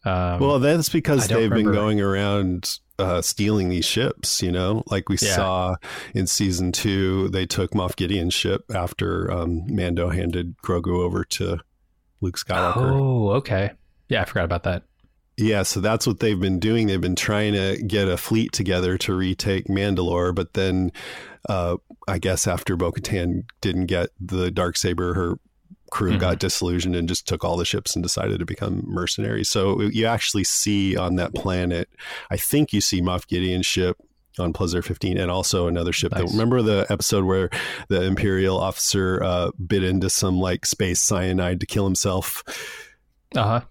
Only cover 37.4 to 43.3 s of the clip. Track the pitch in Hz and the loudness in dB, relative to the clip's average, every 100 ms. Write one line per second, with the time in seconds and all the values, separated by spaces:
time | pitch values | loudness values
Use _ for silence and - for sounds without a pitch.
37.4 | 90 - - - - 95 92 95 104 95 | 0 -2 -6 -8 -2 0 2 2 2 4
38.4 | 95 92 95 - - 101 92 92 95 90 | 4 2 0 -2 0 0 0 0 0 0
39.4 | 87 - 90 101 92 95 92 - 98 92 | -2 -4 0 2 2 2 0 0 2 2
40.4 | 92 90 - - 95 85 - 98 92 92 | 0 0 -4 -2 0 0 0 2 2 0
41.4 | 90 90 92 110 98 92 101 92 - - | 0 -2 -2 0 0 0 0 -2 -2 -8
42.4 | - - - - - _ _ _ _ | -10 -12 -12 -14 -20 _ _ _ _